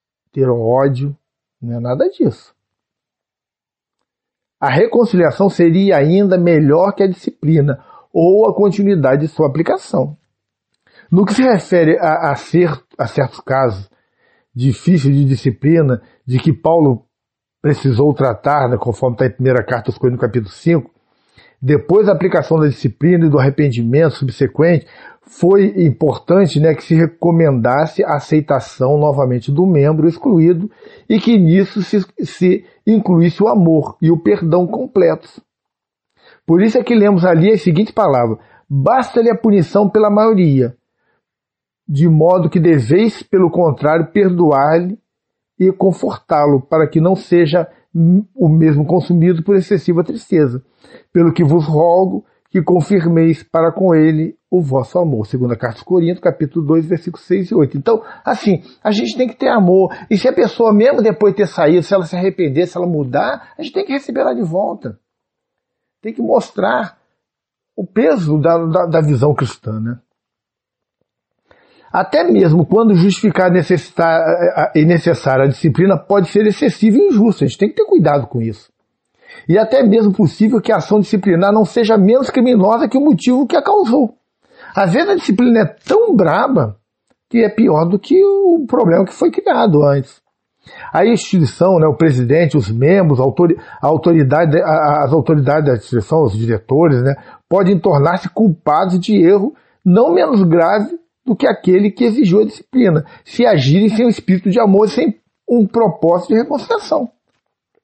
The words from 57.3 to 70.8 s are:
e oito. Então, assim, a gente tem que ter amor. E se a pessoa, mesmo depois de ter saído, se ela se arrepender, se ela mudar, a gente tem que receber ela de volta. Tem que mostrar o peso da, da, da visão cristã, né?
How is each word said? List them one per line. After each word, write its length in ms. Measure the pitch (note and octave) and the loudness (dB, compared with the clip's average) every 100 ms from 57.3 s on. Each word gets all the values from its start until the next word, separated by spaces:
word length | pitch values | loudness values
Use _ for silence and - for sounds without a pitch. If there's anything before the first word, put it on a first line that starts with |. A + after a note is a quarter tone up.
| F#3 F3+ | -4 -2
e 60 | F#3+ | -2
oito. 220 | C#3 C#3+ | -2 -2
Então, 260 | F3 A3 - - | -4 -4 -6 -12
assim, 400 | - B3 G#3 F3 - _ | -8 -4 -2 -2 -4 _
a 80 | G#3+ | -6
gente 240 | G#3 A#3 A#3+ | -4 -4 -4
tem 120 | B3+ | -6
que 80 | - | -4
ter 140 | B3+ | -2
amor. 460 | A#3+ F3+ F#3+ F#3 - - | 0 2 2 0 -4 -6
E 80 | G#3 | -2
se 100 | B3 | -2
a 60 | |
pessoa, 400 | F4 A3+ - A3+ | 0 -2 0 0
mesmo 280 | G#3 A#3+ A#3+ | 2 2 0
depois 320 | A3 - G#3 | -2 0 0
de 40 | G3 | 0
ter 100 | F#3+ | -4
saído, 360 | - D3+ F3 | 0 0 2
se 100 | - | 0
ela 120 | G3 E3 | -2 -2
se 100 | F3+ | -6
arrepender, 520 | F#3+ F#3+ D#3+ C3+ F3+ | -4 -4 -2 -2 -4
se 100 | F3 | -4
ela 100 | F3+ | -4
mudar, 640 | D#3 C3 C3+ A3 C#4 - - | -4 -4 -4 -4 -8 -12 -16
a 40 | |
gente 120 | D4 | -10
tem 120 | F#4+ G4 | -8 -6
que 80 | |
receber 280 | C#4 - C4 | -8 -6 -6
ela 120 | C4 | -4
de 100 | A#3 | -4
volta. 560 | F3+ F3 G#3 G#3+ B2 G2+ _ _ _ _ _ _ _ _ _ _ | -6 -6 -6 -8 -14 -16 _ _ _ _ _ _ _ _ _ _
Tem 120 | G#3+ | -14
que 80 | A3+ | -8
mostrar 760 | A#3 B3+ - - G3 B3 G3+ - _ _ _ _ _ _ _ - | -2 -2 -2 -4 -4 -4 -6 -14 _ _ _ _ _ _ _ -14
o 100 | F3+ | -6
peso 540 | - D4 C#4 D#3 D#3 | -2 0 0 -2 0
da, 180 | D#3+ E3+ E3 | 0 0 0
da, 200 | F3 F3 | -2 -2
da 160 | D#3+ | 0
visão 320 | D3+ C3 C#3+ | 0 0 0
cristã, 460 | C#3+ B2+ - A2 A2 | -2 -6 -8 -12 -8
né? 200 | A2+ A#2+ _ _ _ _ _ _ _ _ | -8 -10 _ _ _ _ _ _ _ _